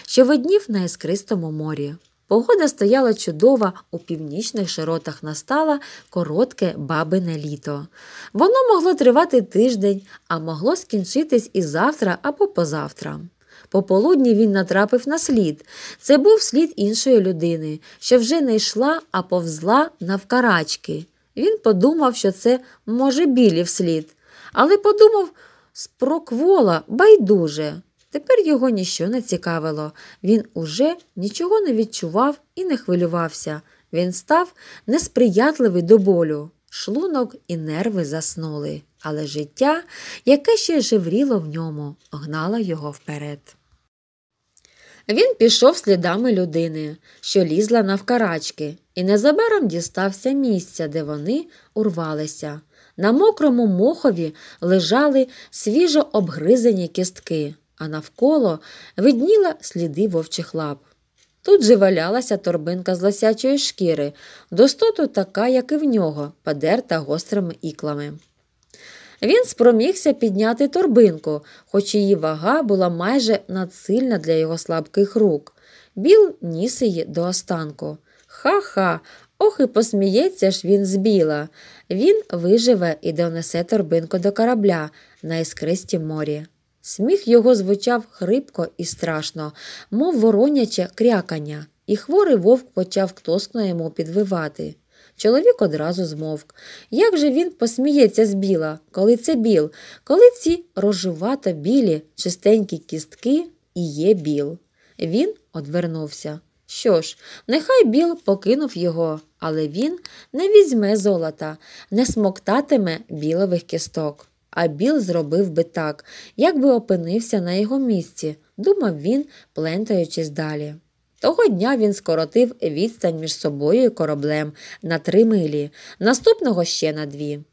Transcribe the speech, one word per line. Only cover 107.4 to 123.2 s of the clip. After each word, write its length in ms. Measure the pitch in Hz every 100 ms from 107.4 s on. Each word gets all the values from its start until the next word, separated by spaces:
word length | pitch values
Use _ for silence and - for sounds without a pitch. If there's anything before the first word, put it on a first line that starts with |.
| -
нехай 380 | 302 311 523 269
Біл 320 | 262 339 330 -
покинув 520 | 196 208 269 285 170
його, 440 | 175 165 165 156 - _
але 280 | 160 156 151
він 320 | 170 294 349 - - _
не 140 | 269 392
візьме 500 | 427 339 233 202 214
золота, 600 | 202 180 160 156 156 156 - - -
не 140 | 202 254
смоктатиме 920 | 220 196 190 - 247 285 269 180 165 -
білових 540 | 160 151 170 196 175
кісток. 640 | - 165 - 165 151 147 _ _ _ 160
А 100 | 165
Біл 320 | 147 247 302
зробив 500 | 180 170 147 170 190
би 140 | 160
так, 420 | 170 175 156 147 _ - - -
якби 340 | 320 302 277
опинився 680 | 240 226 185 165 214 226 208
на 120 | 175
його 260 | 185 214 277
місці, 560 | 254 190 160 - 156 151 _ -
думав 440 | 311 403 220 151
він, 240 | 165 277 294 - _
плентаючись 760 | - 160 180 220 190 156 170 156
далі. 460 | 151 156 151 147 156 _ _ _ _
Того 280 | 269 339 415
дня 300 | 185 233 269
він 160 | 208
скоротив 640 | 196 - 160 156 226 247 -
відстань 580 | 170 147 226 - 180
між 160 | 160